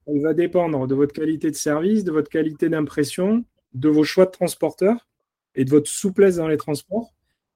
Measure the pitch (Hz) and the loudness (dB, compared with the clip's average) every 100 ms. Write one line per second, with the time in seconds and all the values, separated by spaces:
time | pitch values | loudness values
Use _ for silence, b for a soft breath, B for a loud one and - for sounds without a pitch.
0 | - 147 156 156 175 175 170 143 131 135 | -6 -2 0 0 0 0 0 -2 -2 0
1 | 143 160 156 156 160 147 156 147 185 220 | 0 0 -4 -2 -4 -4 -2 -2 0 0
2 | 180 156 143 160 160 151 165 160 147 - | 0 -2 -2 -2 -4 -2 -2 0 -2 -2
3 | 143 - 190 233 - _ _ 131 151 151 | -4 -2 -2 -2 -4 _ _ -2 2 2
4 | 151 185 185 - 170 - 156 - 190 240 | 2 4 2 2 -4 -2 -6 0 0 0
5 | _ _ _ _ _ - 131 147 147 - | _ _ _ _ _ -4 2 2 2 -4
6 | 202 190 196 175 160 151 - 147 - 208 | -4 4 4 4 -2 -2 -4 -8 -6 -8
7 | 240 _ _ _ _ | -8 _ _ _ _